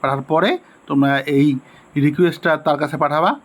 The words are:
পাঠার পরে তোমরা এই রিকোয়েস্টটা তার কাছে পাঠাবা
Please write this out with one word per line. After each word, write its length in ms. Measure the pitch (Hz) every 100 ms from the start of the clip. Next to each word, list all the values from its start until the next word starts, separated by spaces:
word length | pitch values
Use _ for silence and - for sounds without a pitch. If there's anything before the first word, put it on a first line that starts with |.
পাঠার 200 | 139 139
পরে 360 | 135 156 190 359 - - -
তোমরা 320 | 143 139 139
এই 400 | 139 139 147 131 - - - -
রিকোয়েস্টটা 600 | 143 147 175 170 170 151
তার 200 | 156 147
কাছে 200 | 151 156
পাঠাবা 380 | 147 151 175 277